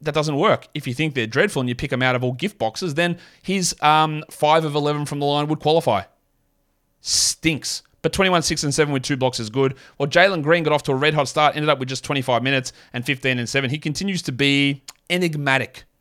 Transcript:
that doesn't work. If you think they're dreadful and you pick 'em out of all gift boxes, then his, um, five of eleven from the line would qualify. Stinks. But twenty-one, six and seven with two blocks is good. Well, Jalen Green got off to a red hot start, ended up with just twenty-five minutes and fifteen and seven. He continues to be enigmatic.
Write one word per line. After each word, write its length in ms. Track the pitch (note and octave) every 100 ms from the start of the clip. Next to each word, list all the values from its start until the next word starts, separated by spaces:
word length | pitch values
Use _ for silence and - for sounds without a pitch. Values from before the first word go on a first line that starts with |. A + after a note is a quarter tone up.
that 120 | D3+
doesn't 220 | D3+ D3+ C#3+
work. 320 | G3+ D#3 -
If 120 | D3+ C#3+
you 60 |
think 220 | A#2+ D#3
they're 120 | C3 A2
dreadful 340 | B2 G3+ D#3
and 80 | B2
you 60 |
pick 200 | B2 D3
'em 80 | B2+
out 140 | C3 B2+
of 60 |
all 100 | B2+
gift 260 | B2 G3 -
boxes, 340 | A2 - F3+
then 260 | C#3+ F3 E3+ - _
his, 320 | - F#3+ F3+ -
um, 420 | D3+ D#3 D#3 D3+ D#3
five 360 | - D3+ D#3+ D#3+
of 80 |
eleven 320 | D3 D3 D3 D3
from 120 | D3
the 80 | C#3+
line 200 | D3 D3+
would 140 | D3+
qualify. 420 | D3+ D#3+ D#3+ G#2 - _ _ _ _ _ _ _ _ _
Stinks. 800 | - - - - D#3+ C#3+ - - - _
But 100 | D#3+
twenty-one, 300 | - F#3+ F3+
six 220 | - D#3
and 100 | D3+
seven 180 | C#3 D3+
with 80 | C#3
two 140 | B2+ C#3
blocks 240 | B2+ B2
is 100 | A2
good. 240 | C3 C3+ C3+ - -
Well, 100 | C#3+
Jalen 340 | E3+ F#3 F3+
Green 200 | C#3+ E3+
got 100 | D#3
off 100 | D3
to 80 | -
a 40 | C3+
red 180 | D3+
hot 140 | D3+ C3
start, 280 | - D3+ D3+
ended 120 | D3+
up 100 | C#3
with 100 | B2+
just 160 | C3+
twenty-five 380 | - C#3+ B2+ A#2
minutes 300 | B2+ C3+ B2+ - -
and 120 | B2
fifteen 340 | B2 C3 C3+ B2
and 100 | A#2
seven. 220 | C#3 C3+
He 80 | D3+
continues 440 | D#3 C#3+ G3 F#3
to 100 | -
be 500 | B2+ C#3+ C#3 C#3 C#3 - - -
enigmatic. 760 | F3+ F3 D3+ C#3+ C3+ - - - _